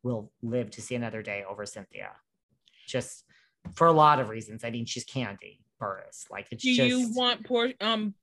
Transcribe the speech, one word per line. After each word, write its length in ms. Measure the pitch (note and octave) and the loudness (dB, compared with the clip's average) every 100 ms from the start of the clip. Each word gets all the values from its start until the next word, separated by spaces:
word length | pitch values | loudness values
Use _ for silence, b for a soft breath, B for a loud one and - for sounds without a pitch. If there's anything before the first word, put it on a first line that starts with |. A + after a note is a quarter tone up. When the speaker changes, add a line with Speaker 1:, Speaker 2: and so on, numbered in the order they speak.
Speaker 1:
will 280 | B2 A#2 - _ | -6 -4 -8 _
live 300 | A#2 B2 G#2+ | -4 -2 -4
to 100 | - | -10
see 140 | G2+ B2 | -8 -4
another 260 | A#2 A2 | -4 -6
day 220 | G#2+ G2+ | -6 -8
over 220 | F#2+ G2 G2+ | -8 -10 -10
Cynthia. 500 | G#2+ G2 G#2 C#2 - _ _ _ _ _ b - | -12 -16 -16 -16 -16 _ _ _ _ _ b -8
Just 380 | B2+ - - _ b b b - | -6 -6 -14 _ b b b -16
for 140 | - E3 | 4 6
a 40 | |
lot 280 | D#3+ D3+ D3 | 8 8 6
of 100 | A2 | 2
reasons. 340 | A2+ G#2 A2 | -6 -10 -10
I 60 | A#2 | -6
mean, 160 | A#2 A#2 | -6 -6
she's 200 | B2 - | -8 -6
Kandi 540 | C3+ A2+ G2 - - _ _ | -6 -6 -8 -16 -20 _ _
Burruss. 480 | G#2 F#2+ - - - | -6 -6 -12 -18 -12
Like, 180 | G2 G2+ | -12 -10
it's 120 | G#2+ | -2
Speaker 2:
Do 120 | B3+ B3 | 2 6
Speaker 1:
just 120 | B3+ | 6
Speaker 2:
you 240 | B3+ A#3+ | 4 0
want 300 | A#3+ B3 A#3 | 0 0 0
poor, 300 | G#3+ A#3+ B3 - | 0 2 2 0
um, 320 | G#3+ A3 G#3+ - | 0 0 -2 -6